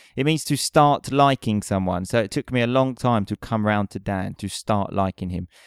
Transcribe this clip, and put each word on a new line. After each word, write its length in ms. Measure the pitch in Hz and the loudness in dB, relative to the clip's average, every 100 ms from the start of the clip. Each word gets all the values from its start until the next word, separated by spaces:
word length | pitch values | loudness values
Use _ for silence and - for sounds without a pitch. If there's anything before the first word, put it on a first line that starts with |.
| - - | -10 -2
It 100 | 139 | 0
means 160 | 160 - | 0 -2
to 100 | 143 | -4
start 560 | - 160 147 143 - | 0 4 4 4 0
liking 500 | 135 139 131 117 104 | 4 4 2 0 -2
someone. 420 | - 98 92 90 | 0 -2 0 -2
So 140 | 95 120 | -2 -2
it 120 | 98 | 0
took 180 | 147 - | -4 -2
me 100 | 123 | 0
a 60 | 117 | 2
long 300 | 127 131 120 | 2 0 0
time 280 | 123 117 98 | 0 2 0
to 100 | 104 | -4
come 280 | - 113 | -4 -2
round 260 | 104 104 101 | 2 0 -2
to 100 | 98 | -6
Dan, 340 | 98 95 95 - | -6 -4 -6 -8
to 100 | 98 | -8
start 440 | - - 107 95 | -6 -2 -2 -2
liking 380 | 98 95 - 92 | -2 -2 -4 -6
him. 160 | 90 90 _ | -6 -8 _